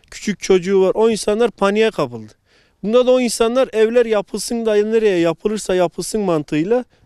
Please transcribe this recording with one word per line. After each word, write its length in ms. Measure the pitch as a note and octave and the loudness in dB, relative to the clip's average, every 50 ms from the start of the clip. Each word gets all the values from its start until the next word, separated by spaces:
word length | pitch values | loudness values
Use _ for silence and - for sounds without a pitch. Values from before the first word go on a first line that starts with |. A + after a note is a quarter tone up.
| _ _ | _ _
küçük 280 | - - - G#3 F#3+ - | -18 -10 -8 -8 -8 -6
çocuğu 420 | - - F#3+ F#3 E3 F#3+ G3+ F#3+ | 0 2 2 2 2 2 0 2
var. 100 | F#3+ F#3 - | 2 2 2
O 140 | G#3 A3 A#3 | 2 2 0
insanlar 420 | A3 F#3+ - G#3 G#3 A3 A#3+ A#3 | 0 0 -2 -2 0 0 0 -2
paniğe 400 | - - G3 G3 G3+ G#3+ A3 A3 | -2 0 -2 0 2 2 0 0
kapıldı. 420 | - - D3 B2 A#2+ A2+ A2 G#2+ _ _ _ _ _ _ _ _ _ - - | 0 -2 -6 -6 -6 -14 -16 -16 _ _ _ _ _ _ _ _ _ -10 -4
Bunda 240 | G3+ A3+ B3 B3+ | 0 2 2 4
da 40 | B3 | 4
o 80 | B3+ B3+ | 2 2
insanlar 500 | B3+ A3+ - - A#3 A3+ A#3+ C4 B3+ - - | 2 0 0 0 -2 0 2 0 0 0 2
evler 320 | A3 A3 A3+ A#3 B3 A#3 | 0 0 2 2 2 2
yapılsın 600 | A3+ G#3+ G3+ F#3+ - - G3+ - - A#3+ A#3 A3+ | 2 0 -2 -2 -4 -8 -10 -8 -6 -6 -4 -2
da 100 | A3 G#3 | 0 0
nereye 440 | G#3 G#3 A3 A3+ A3+ A3 G#3 F#3 F3 | 0 0 2 0 2 2 2 2 2
yapılırsa 560 | E3+ E3+ D#3+ _ - G#3 A3 G#3 - - F#3 | 2 0 0 _ -4 -4 -4 -4 -4 -2 0
yapılsın 460 | F3+ F3+ E3 - - F3 - - G#3+ | 0 0 0 -2 -6 -10 -6 -4 -4
mantığıyla 640 | G3+ F#3 E3 D3+ D3 - D#3+ D3+ E3 G3 A#3 B3+ A#3+ _ _ _ _ | -2 0 -2 -2 -2 -2 -2 -2 0 0 -2 -2 -2 _ _ _ _